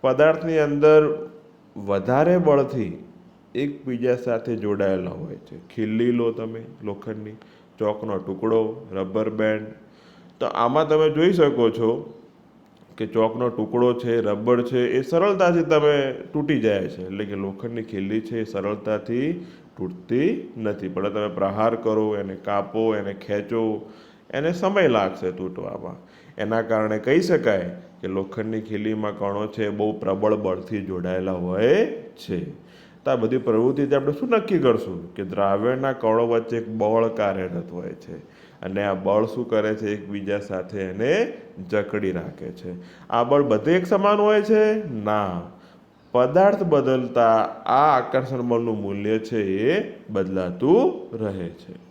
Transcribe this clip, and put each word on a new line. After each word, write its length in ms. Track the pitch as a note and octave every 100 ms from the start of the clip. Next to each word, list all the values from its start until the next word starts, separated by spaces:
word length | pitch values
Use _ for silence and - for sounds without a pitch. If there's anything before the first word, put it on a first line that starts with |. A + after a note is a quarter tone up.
પદાર્થની 580 | C3+ B2+ D3+ E3 E3+ D#3+
અંદર 680 | D3 D3 D3+ D3+ D3+ D3+ - - - _ _ -
વધારે 640 | G2+ G2 G2 C3 D#3+ F3+
બળથી 680 | D#3+ C#3+ - C3+ G2 E2+ - - - - _
એકબીજા 600 | - C#3+ C#3+ C3 A#2+ B2 B2
સાથે 400 | B2+ A#2 - A2+
જોડાયેલા 540 | G#2 G2+ G2 F#2+ F2+
હોય 240 | E2+ -
છે. 340 | - - D#2+ -
ખીલી 440 | - G#2+ A2 A#2+
લો 200 | A#2+ A#2
તમે 300 | A2+ A2+ A2+ A2+ -
લોખંડની, 480 | G#2 G2+ A2 A2 G#2+ G#2+ - - - _
ચોકનો 400 | G#2+ G#2+ A2 G2
ટુકડો, 680 | F2+ F#2+ A2 A2+ A2 A2 -
રબર 380 | F#2+ F#2 G2+ A2
બેન્ડ. 360 | A2 A2 G#2+ G#2+ - - - - - - -
તો 60 | -
આમાં 420 | - A#2 C#3 D#3
તમે 220 | D#3 D#3
જોઈ 220 | D3+ E3+
શકો 380 | F3+ D3 B2+ A#2
છો 500 | A#2 A2+ A#2+ - - - _ _ _ _ _ - -
કે 100 | G#2+
ચોકનો 420 | A2+ A2 A2+ B2
ટુકડો 460 | A#2 G#2+ A#2+ B2
છે, 260 | A#2+ A#2+ A#2
રબર 420 | G#2+ G#2 A2+ B2
છે, 260 | A#2+ B2+ A#2+
એ 140 | B2
સરળતાથી 600 | C3 E3+ G3 F#3+ F3+ E3+
તમે 500 | D#3 D3+ D3 D3 C3+ B2 -
તૂટી 280 | D3+ C#3+ C#3+
જાય 280 | A2 G2 F#2
છે. 160 | -
એટલે 200 | F#2 G2
કે 100 | G2+
લોખંડની 480 | G2+ G2 G2 A#2+ A#2
ખીલી 380 | A2 G2+ G2 G#2+
છે 200 | A2 A#2
એ 40 |
સરળતાથી 1000 | A2 G2 G2 G#2 G#2 G#2+ - A#2 C#3+ F3 - - - -
તૂટતી 760 | F#2 - - A#2+ D#3+ A#3+ - -
નથી. 320 | G#2+ G2+ F#2+
પણ 200 | F2+ G2+
તમે 200 | G#2 G#2
પ્રહાર 480 | F2+ G2 G2+ A2+ A#2
કરો, 400 | A2+ A2 G#2+ G#2
એને 180 | F#2+
કાપો, 600 | F#2+ - G2+ G2 A2 A2+
એને 200 | G#2+ G2
ખેંચો, 800 | G2 - G#2 G2+ A#2 A2 G#2+ - - - - _
એને 220 | C3 D#3
સમય 360 | F3 F#3+ G3 E3+
લાગશે 420 | A2+ F#2+ F#2+ F#2
તૂટવામાં. 680 | F2+ F#2 F2+ F#2+ - F2+ F#2 - - - -
એના 240 | G#2+ A2+
કારણે 360 | A2+ A2 G#2+ G#2+
કહી 220 | B2+ D#3
શકાય 560 | - - A#2+ G2 F2 F2 - -
કે 80 | G2+
લોખંડની 520 | F#2+ G2 - A2 A2
ખીલીમાં 580 | G#2+ G#2+ G#2+ A2 G#2+ G2
કણો 280 | G2+ G2+ G#2+
છે 200 | A2 G#2
એ 40 |
બહુ 280 | G#2 G#2 G#2+
પ્રબળ 380 | G2 G2 G#2 G#2
બળથી 440 | G2 F#2 - G#2+
જોડાયેલા 520 | F#2+ F2+ F2 F#2 F#2+
હોય 540 | F#2 F2+ F#2 A#2 F3+ A3+ - - -
છે. 520 | - F2+ - - - - - -
તો 60 | -
આ 60 | B2+
બધી 220 | A2 B2+
પ્રવૃત્તિથી 560 | B2+ A2 B2 C#3 C#3
આપણે 180 | C#3 C#3
શું 160 | D3 B3+
નક્કી 300 | A3+ G#3+ F3+
કરશું? 560 | C3 A2 - F2 E2
કે 100 | -
દ્રાવણના 680 | F#2+ F#2+ G2 G2 A2+ C3 C3+
કણો 340 | C3 A2 A2+ A#2+
વચ્ચે 300 | A#2 A2+ A#2
એક 120 | A2
બળ 400 | A2+ G#2+ A2+ A2+
કાર્યરત 640 | A2+ G2+ F#2+ F#2 F2 E2
હોય 160 | F2 -
છે. 300 | - - E2 - - - -
અને 220 | F#2+ F#2+
આ 100 | G2+
બળ 320 | F#2+ F#2 G#2 A2+
શું 240 | B2 A#2+
કરે 240 | A2 G#2+
છે? 120 | G#2+ A2
એકબીજા 520 | G#2 G2+ G2+ F#2+ G2+
સાથે 400 | G2+ F#2 F#2 G#2
એને 540 | F#2 F#2+ A#2+ F#3 A#3 - - - F#2
જકડી 420 | G#2 G2 G#2 F#2+
રાખે 400 | F2 E2+ - F2+
છે. 220 | F2+ F2+ F2+ - - -
આ 140 | A#2
બળ 180 | A#2+ C#3+
બધે 300 | C#3+ - C3+
એક 140 | F3+ F3+
સમાન 320 | G3+ G3 G#3
હોય 240 | G#3 G#3+
છે? 460 | G#3 A3 G#3+ G#3+ F#3+
ના. 500 | A#2 G#2 G#2+ G2+ F2 F2 - - - _ _ _
પદાર્થ 500 | B2 B2+ D#3 G3 G3+
બદલતા 800 | F3+ D3 C3 C3 A#2+ B2 A#2 A2 G#2 - -
આ 340 | B2+ D3+ C3+
આકર્ષણ 420 | A#2+ C3 B2+ C3
બળનું 400 | A#2+ A#2 A#2 G#2+
મૂલ્ય 360 | G2+ G2+ G#2 A2
છે 240 | A2 A#2
એ 560 | G2 F#2+ A#2 F#3 - - -
બદલાતું 1000 | G2+ F#2 F#2 F2+ F2+ B2+ G3 F4+ F4 - A2+
રહે 300 | G#2+ F#2+ F2
છે. 240 | - - F2+ -